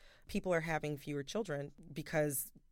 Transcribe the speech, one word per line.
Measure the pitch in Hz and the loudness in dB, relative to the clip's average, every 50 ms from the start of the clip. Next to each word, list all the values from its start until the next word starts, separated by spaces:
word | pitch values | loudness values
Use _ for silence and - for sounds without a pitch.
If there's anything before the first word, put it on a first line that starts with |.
| - - - - - | -20 -20 -20 -20 -14
people | - - 202 - 190 175 | -2 -2 0 2 4 4
are | 165 | 4
having | 156 165 160 151 - 151 151 | 4 2 0 0 0 0 -2
fewer | 139 - - 143 143 139 | -4 -4 -4 -4 -4 -4
children | - - 208 233 - 151 143 143 - - - - - 143 | -2 -2 -2 0 0 -2 -4 -4 -6 -10 -14 -16 -10 -8
because | 165 147 - - 160 151 151 139 - - - - - _ _ | -8 -6 0 2 4 4 4 2 0 -4 -4 -10 -20 _ _